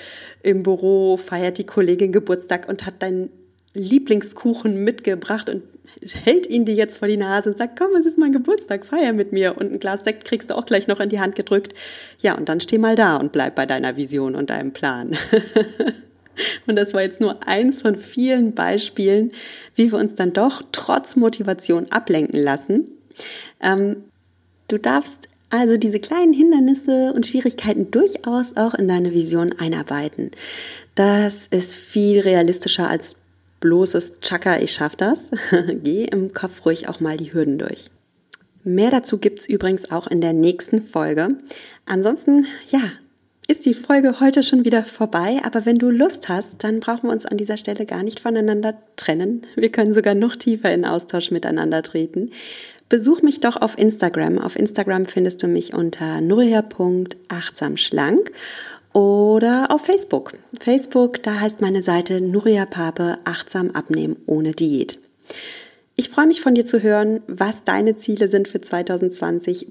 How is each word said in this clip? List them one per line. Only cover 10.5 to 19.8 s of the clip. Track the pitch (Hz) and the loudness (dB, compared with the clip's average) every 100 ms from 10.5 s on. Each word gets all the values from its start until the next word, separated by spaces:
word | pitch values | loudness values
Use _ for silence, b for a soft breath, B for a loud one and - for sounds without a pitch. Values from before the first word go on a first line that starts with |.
du | - | -6
auch | 233 | 0
gleich | 202 202 | 0 0
noch | 202 | -2
in | 202 | -2
die | 208 | -2
Hand | 196 | -2
gedrückt. | 202 196 202 202 - B B B B | -4 0 0 -2 -14 B B B B
Ja, | 208 - | -2 -2
und | 151 | -2
dann | 160 | -2
steh | - 220 | 0 2
mal | 226 226 | 2 4
da | 208 151 | 4 4
und | 143 | 0
bleib | 147 139 | 0 -2
bei | - | -2
deiner | 135 131 131 131 | -2 -2 -2 -4
Vision | 139 143 135 | -4 -2 -2
und | 139 139 | -4 -4
deinem | - 135 | -4 -6
Plan. | 135 147 123 120 156 | -6 -4 -4 -6 -6
<laughs> | - 220 220 220 214 - 381 - - _ _ - - - - | 0 0 2 0 0 -2 -4 -4 -12 _ _ -8 -6 -6 -2
Und | 208 | 0
das | 202 | 0
war | 202 | 0
jetzt | 190 185 | -2 0
nur | 214 - - | -2 -2 -4
eins | 196 254 262 | 0 2 2
von | 226 | 0
vielen | 208 - - 254 254 226 | -2 -4 -2 0 2 0
Beispielen, | 220 175 202 - - 196 202 226 B B B B | 0 -2 -2 -4 -2 2 2 0 B B B B
wie | - | 0